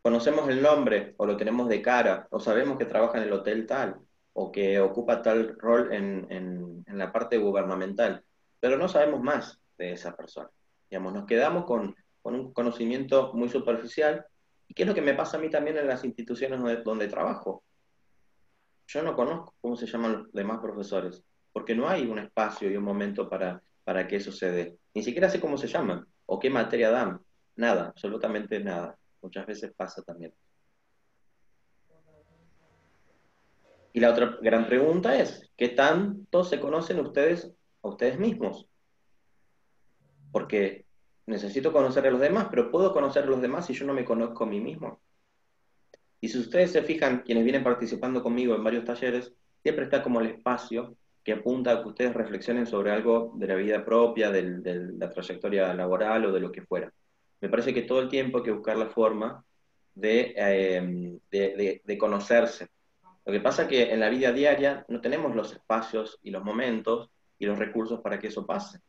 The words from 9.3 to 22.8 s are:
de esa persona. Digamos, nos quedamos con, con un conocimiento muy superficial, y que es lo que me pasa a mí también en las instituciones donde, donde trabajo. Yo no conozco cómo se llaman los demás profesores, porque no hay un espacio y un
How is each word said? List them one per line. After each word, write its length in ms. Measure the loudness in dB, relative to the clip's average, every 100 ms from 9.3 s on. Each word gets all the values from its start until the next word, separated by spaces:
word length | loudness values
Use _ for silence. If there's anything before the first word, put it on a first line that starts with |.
| -2 -4 -16 _ _
de 140 | -8
esa 240 | -8 -10 -12
persona. 340 | -16 -14 -16 _ _ _ _
Digamos, 240 | -8 -6
nos 120 | -8 0
quedamos 400 | 2 4 0 0
con, 300 | -2 -2 -10 _ _
con 140 | -8 -8
un 180 | -6
conocimiento 800 | -2 -2 -2 -2 -2 2 2 2
muy 160 | -2 -2
superficial, 760 | 0 0 -2 -4 0 0 0 -8 _ _ _ _
y 60 |
que 100 | -2
es 40 | 0
lo 80 | 2
que 60 |
me 120 | 2
pasa 240 | 0 -2 -4
a 40 |
mí 80 | -2
también 280 | 0 0 -2
en 100 | -2
las 180 | -2 -4
instituciones 520 | -8 -8 -4 -4 -2
donde, 240 | -2 -2
donde 260 | -2 -2 -4
trabajo. 560 | -2 -2 -2 -8 -10 _ _ _ _ _ _ _ _ _ _ _ _ -8
Yo 160 | -4
no 120 | -2 0
conozco 380 | -2 -2 -10 _
cómo 140 | -6 -6
se 100 | -6
llaman 280 | -4 -2
los 180 | -4 -6
demás 280 | -6 -4 -6
profesores, 640 | -6 -8 -4 -4 -4 -10 _ _ _
porque 240 | -10 -4 -2
no 140 | 0
hay 180 | 0 -2
un 120 | -4
espacio 520 | -6 -2 -2 -2 -4
y 60 |
un 60 | -2